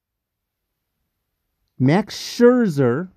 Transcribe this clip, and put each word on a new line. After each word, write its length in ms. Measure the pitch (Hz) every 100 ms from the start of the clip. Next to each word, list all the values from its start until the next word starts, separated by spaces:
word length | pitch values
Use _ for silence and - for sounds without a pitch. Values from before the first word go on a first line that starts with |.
| _ _ _ _ _ _ _ _ _ _ _ _ _ _ _ _ _ -
Max 380 | 131 175 214 -
Scherzer 960 | - - 240 247 220 143 127 131 185